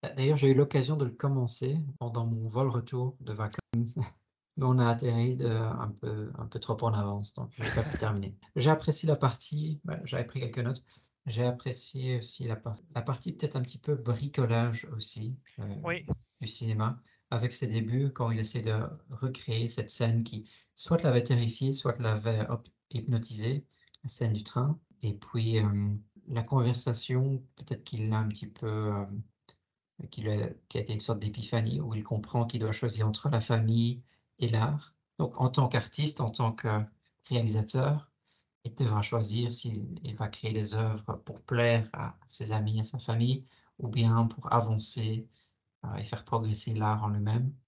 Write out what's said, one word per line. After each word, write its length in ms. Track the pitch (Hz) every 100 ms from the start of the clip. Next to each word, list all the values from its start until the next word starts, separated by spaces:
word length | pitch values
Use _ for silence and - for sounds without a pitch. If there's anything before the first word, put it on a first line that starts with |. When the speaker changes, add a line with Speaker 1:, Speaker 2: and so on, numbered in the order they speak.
| - 135
Speaker 1:
D'ailleurs, 220 | 135 151
j'ai 120 | 139
eu 40 |
l'occasion 420 | 131 143 147 127 151
de 80 |
le 60 | 131
commencer 680 | 117 143 135 120 - 127 151 147 139
pendant 280 | 120 117 113
mon 220 | 113 110
vol 200 | 113 135
retour 480 | 120 113 127 127 -
de 120 | -
vacances. 260 | 104 104 - -
<laughs> 520 | 117 117 - 110 - _ _ _ -
Mais 80 |
on 140 | 131 127
a 80 | 120
atterri 500 | 117 120 117 120 127
de, 120 | 127
un 460 | 113 113 120 104 107
peu, 320 | 113 107 107 -
un 80 | 110
peu 120 | -
trop 180 | - 107
en 120 | 117
avance, 400 | 110 101 101 104
donc 160 | - 113 -
j'ai 120 | 113
pas 80 | 113
pu 160 | 107 -
Speaker 2:
<laughs> 0 |
Speaker 1:
terminer. 360 | 110 104 98 - - -
J'ai 140 | 131
apprécié 360 | 156 - 151 165
la 100 | 147
partie, 640 | 139 - - 151 151 151
bah, 140 | - -
j'avais 200 | - 127
pris 160 | 120 131
quelques 180 | 120 131
notes. 220 | 117 - _ - _ _ -
J'ai 180 | 110
apprécié 760 | 123 120 - - - 135 131 123
aussi 260 | 110 -
la 120 | 123 110
par-, 200 | - 107 -
la 80 | 120
partie 300 | 113 127 -
peut-être 240 | - 143 131
un 60 |
petit 160 | 123 -
peu 180 | - 143
bricolage 920 | 117 110 143 143 120 117 117 113 - 113
aussi, 400 | - - 110 127 _ -
euh, 160 | 101 101
Speaker 2:
Oui. 220 | 170 170 160 - _ _
Speaker 1:
du 60 | 107
cinéma, 520 | - 113 110 110 127 _ _ _
avec 220 | 120 120
ses 140 | - 120
débuts, 440 | 113 107 123 139
quand 180 | 131 117
il 80 | 113
essaie 240 | 110 120
de 120 | 110 110 - 151 -
recréer 560 | 123 127 127 - 113 117
cette 220 | - 107
scène 320 | - 117 113
qui 260 | 113 107 110 - _
soit 280 | - - 165
l'avait 220 | 151 120
terrifié, 480 | - 123 113 - 135
soit 260 | 135 131 -
l'avait 480 | 117 107 110 110 -
hop-, 200 | 117 - _ _
hypnotisé, 720 | 120 110 120 117 110 113 139 - _ - -
la 40 | 127
scène 240 | - 117
du 120 | 107
train. 340 | 107 - 131 156 _ _
Et 120 | 110
puis, 440 | 98 - 117 113 113
euh, 340 | 104 104 101 104 - - -
la 140 | 117
conversation, 1000 | 113 135 120 123 - 113 - 127 135 135 - _
peut-être 280 | - -
qu'il 240 | - 113 107
l'a 100 | 110
un 100 | 107
petit 180 | 104 107
peu, 200 | - 110
euh, 380 | 107 107 101 98 101 - _ - _ _ _ _ _ -
qu'il 180 | - 107
a, 180 | 104 107 - _
qui 100 | 113
a 20 |
été 120 | 107
une 80 | 107
sorte 180 | - 110
d'épiphanie, 600 | 104 107 - 117 110 135
où 140 | 143
il 100 | 107
comprend 420 | 107 107 - 120 117
qu'il 140 | 120
doit 120 | 110
choisir 340 | 107 120 104 107
entre 220 | 107 147
la 120 | 123
famille 600 | 110 113 110 113 117 123 - _ _ _
et 100 | 117
l'art. 460 | 110 117 147 - _ _ _
Donc, 220 | 143 -
en 80 | 127
tant 180 | 127 123
qu'artiste, 540 | 120 - - 147 -
en 100 | 117
tant 220 | - 117
que 160 | 113 113 107 107 _ _ _ -
réalisateur, 840 | 123 113 107 104 135 127 147 - _ _ _ _ _
il 100 | 113
devra 280 | - 123 104
choisir 500 | 104 117 104 110 120
s'il, 340 | 117 120 110 104 -
il 120 | - 107
va 120 | 107
créer 240 | - 113
des 220 | 110 107
œuvres 460 | 110 110 107 - 107
pour 160 | - -
plaire 480 | - 120 120 117 110
à 240 | - - - -
ses 240 | - 110
amis, 280 | 107 107 110
à 40 |
sa 140 | 110 120
famille, 460 | - 113 120 139 - _ _ _
ou 100 | 113
bien 380 | 107 113 113 113
pour 260 | - -
avancer, 760 | 123 110 110 - - 110 110 - _ _ _ _ _
euh, 100 | - 98
et 80 |
faire 200 | 107 -
progresser 500 | - 113 110 107 -
l'art 300 | 110 107 107
en 40 | 107
lui-même. 440 | 104 104 113 131 -